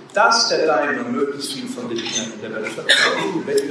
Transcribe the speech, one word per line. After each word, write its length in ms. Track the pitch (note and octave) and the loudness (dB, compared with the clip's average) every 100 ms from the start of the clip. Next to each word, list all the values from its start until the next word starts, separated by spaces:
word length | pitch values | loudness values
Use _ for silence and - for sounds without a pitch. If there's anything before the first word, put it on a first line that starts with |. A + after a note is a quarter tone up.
| - | -4
dass 360 | - A3+ - - | 0 2 4 2
der 180 | E3 D#3 | 2 4
Daimler 380 | D3 D3 B2 | 4 2 -2
möglichst 480 | B2 C3 C#3+ C#3+ - | -2 -2 -2 -2 -6
viel 140 | C3 A#2+ | -6 -6
von 200 | A#2 A#2 | -8 -6
den 100 | A2+ | -4
Dingen 340 | G#2+ G#2+ A2+ | -4 -4 -6
in 80 | G#2+ | -8
der 120 | A2 | -8
Welt 180 | A2 G#2+ | -6 -6
verkauft. 260 | - - - - - - F3 C3 C#3 C#3 | -6 2 4 4 2 -2 -2 0 0 0